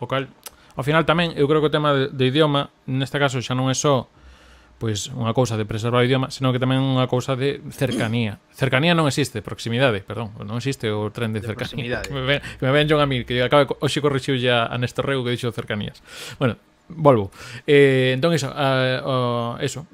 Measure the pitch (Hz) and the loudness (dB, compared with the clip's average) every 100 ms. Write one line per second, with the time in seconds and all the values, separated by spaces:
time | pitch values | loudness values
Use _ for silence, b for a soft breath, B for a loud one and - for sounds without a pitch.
0 | - 135 135 - - b b - 131 160 | -4 -4 -4 -12 -20 b b -6 0 2
1 | 160 160 170 - 139 156 147 156 151 139 | 2 2 0 0 2 4 2 2 2 2
2 | 131 139 127 143 156 143 143 _ - 131 | 0 0 2 4 4 2 -2 _ -4 -4
3 | 131 143 139 127 110 127 131 127 147 131 | -2 0 0 0 -4 -2 0 0 2 0
4 | - b b b b b b - 113 104 | -2 b b b b b b -8 -4 -4
5 | - 131 113 113 123 110 104 110 117 123 | -6 -4 -2 0 0 0 -4 -4 0 2
6 | 123 131 135 - 131 123 127 131 135 131 | 2 2 -2 -2 0 0 2 2 2 2
7 | 127 127 131 131 139 - 143 - 135 - | 2 0 -2 -2 -2 -4 -8 -4 -2 -2
8 | 113 117 110 101 _ - 135 131 170 170 | -2 -2 -2 -6 _ -4 0 2 4 4
9 | 151 151 139 107 - 104 117 117 135 101 | 2 0 -2 -4 -10 -8 -4 2 2 2
10 | - 107 110 110 101 117 123 131 113 107 | -4 -8 -10 -10 -8 -6 -4 -4 -2 -2
11 | 104 120 117 110 110 107 120 123 120 117 | -4 -4 -4 -4 -6 -6 -8 -8 -6 -6
12 | 101 139 131 143 - - 131 147 151 151 | -6 -4 -2 -2 -4 -4 2 2 4 4
13 | 143 127 110 123 123 147 131 - 147 156 | 2 0 -2 0 4 4 4 0 -2 0
14 | 143 135 - 131 123 120 113 123 123 - | 0 0 0 0 2 2 0 -2 -4 -2
15 | 131 135 120 120 123 110 117 107 110 - | -2 -2 -2 -2 -4 -6 -6 -6 -6 -12
16 | B B B - 127 - _ _ - 165 | B B B -2 -2 -2 _ _ -16 2
17 | 147 120 98 B B 120 - 143 139 131 | 6 6 2 B B -6 4 6 6 6
18 | 127 131 165 165 131 143 135 131 127 127 | 2 2 2 0 -2 -2 0 2 0 -2
19 | - 131 123 120 117 120 143 131 - | -2 -2 -2 -4 -4 -6 -6 -8 -10